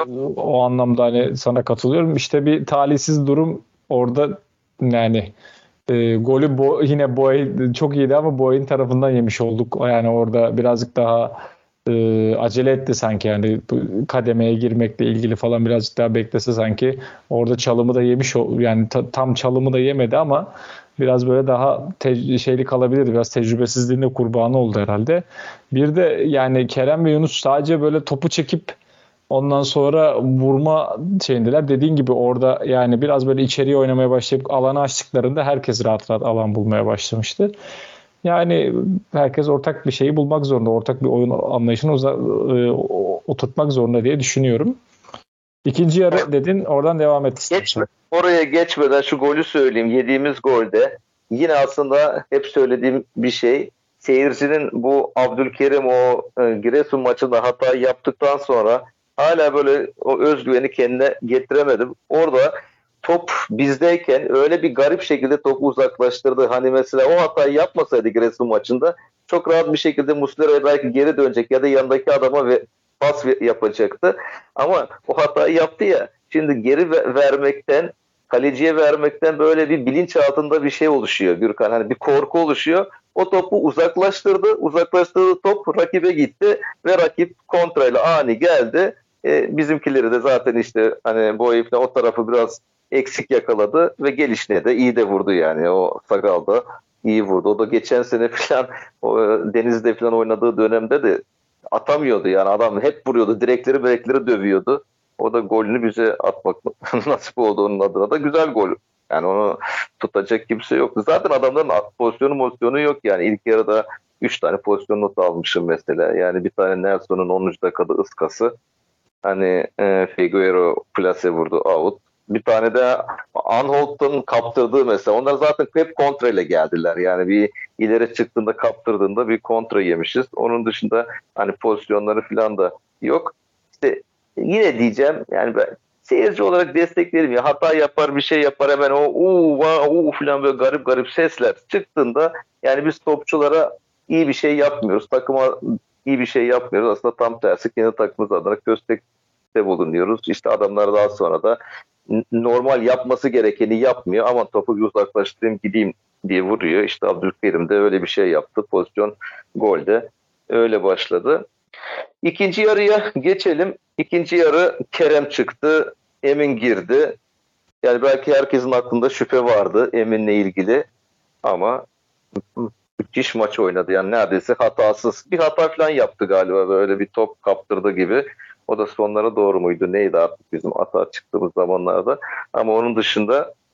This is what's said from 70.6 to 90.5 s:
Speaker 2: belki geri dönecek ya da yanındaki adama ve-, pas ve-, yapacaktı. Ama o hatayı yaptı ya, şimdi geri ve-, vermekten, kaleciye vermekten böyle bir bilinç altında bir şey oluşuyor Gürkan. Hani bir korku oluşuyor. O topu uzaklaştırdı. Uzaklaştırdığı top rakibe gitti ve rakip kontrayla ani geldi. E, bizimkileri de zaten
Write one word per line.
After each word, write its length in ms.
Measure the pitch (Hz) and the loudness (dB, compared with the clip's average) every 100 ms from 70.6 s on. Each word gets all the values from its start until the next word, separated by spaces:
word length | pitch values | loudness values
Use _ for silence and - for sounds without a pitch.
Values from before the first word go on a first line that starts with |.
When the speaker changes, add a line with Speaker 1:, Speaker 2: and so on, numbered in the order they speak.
Speaker 2:
belki 280 | 143 147 131 | 4 2 0
geri 240 | 131 147 139 | 0 2 2
dönecek 340 | 131 120 117 | 2 0 0
ya 120 | 131 | 0
da 60 | 139 | 2
yanındaki 440 | 135 131 135 151 | 2 2 0 2
adama 340 | 139 131 143 123 | 0 2 2 2
ve-, 180 | 127 - _ _ _ | 0 -2 _ _ _
pas 260 | 143 147 127 | -2 0 0
ve-, 180 | 131 | 0
yapacaktı. 720 | 117 113 110 107 104 - 180 - - - - | 0 0 -2 0 -2 0 -2 -2 -8 -18 -10
Ama 340 | - 151 175 120 - - | -4 0 0 -4 -8 -6
o 100 | 156 | -2
hatayı 360 | 147 151 151 | 0 2 2
yaptı 300 | 160 160 - | 2 0 0
ya, 240 | 208 147 101 _ _ | 0 0 -2 _ _
şimdi 320 | 156 151 127 | -2 0 0
geri 280 | 120 143 175 | 2 2 2
ve-, 240 | 160 - | 2 0
vermekten, 800 | 127 139 139 139 139 - 143 175 - _ _ _ | 2 2 2 0 -2 0 0 0 -8 _ _ _
kaleciye 480 | 123 143 131 160 156 | 0 0 0 0 2
vermekten 640 | 147 151 147 - 160 147 | 2 2 0 0 -2 2
böyle 320 | 156 160 147 | 2 2 2
bir 160 | 156 123 | 0 0
bilinç 300 | 147 175 165 | 0 0 2
altında 480 | 143 143 151 156 | 2 0 0 0
bir 60 | 143 | 0
şey 180 | - 156 | 0 2
oluşuyor 480 | 139 104 - 92 85 | 2 0 0 0 2
Gürkan. 340 | 110 - 107 | 0 0 -2
Hani 200 | 117 107 | 0 -2
bir 40 | |
korku 440 | 131 151 139 143 170 | -4 0 0 0 0
oluşuyor. 480 | 160 127 156 180 196 - _ - | 0 0 0 0 -2 -10 _ -4
O 140 | 185 | 0
topu 360 | 185 185 202 156 | 0 0 0 0
uzaklaştırdı. 880 | 147 170 175 196 196 196 190 208 | 2 0 2 0 0 0 2 2
Uzaklaştırdığı 840 | - 156 160 165 180 175 185 185 180 | 2 0 0 2 2 2 2 2 2
top 380 | 196 202 - 147 | 0 0 -2 -2
rakibe 340 | 170 180 180 | 0 0 0
gitti 480 | 156 139 - 208 202 - - 170 | 2 -2 0 0 0 -4 -6 0
ve 120 | 180 | 2
rakip 500 | 165 - 175 - - | 2 0 -4 -6 -2
kontrayla 720 | 175 170 147 131 123 160 156 | 0 0 2 2 4 2 2
ani 200 | 127 113 | 0 2
geldi. 560 | 170 151 113 156 190 - _ _ | 2 2 2 0 0 -4 _ _
E, 320 | 143 147 113 147 | 0 0 0 -2
bizimkileri 560 | 151 151 143 135 113 | -2 -2 0 0 2
de 80 | 120 | 0
zaten 360 | 120 - 131 | 2 0 0